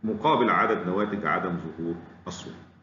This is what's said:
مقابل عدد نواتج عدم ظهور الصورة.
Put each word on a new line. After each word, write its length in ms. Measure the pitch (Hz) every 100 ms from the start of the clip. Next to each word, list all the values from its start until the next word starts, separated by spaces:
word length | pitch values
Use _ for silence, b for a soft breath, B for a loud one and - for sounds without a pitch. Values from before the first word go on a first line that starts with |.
مقابل 460 | 110 110 156 135 113
عدد 360 | 87 113 107 87
نواتج 400 | 95 104 98 80
عدم 300 | 85 90 85 80 80
ظهور 160 | 85 85 - - -
الصورة. 300 | - - - - -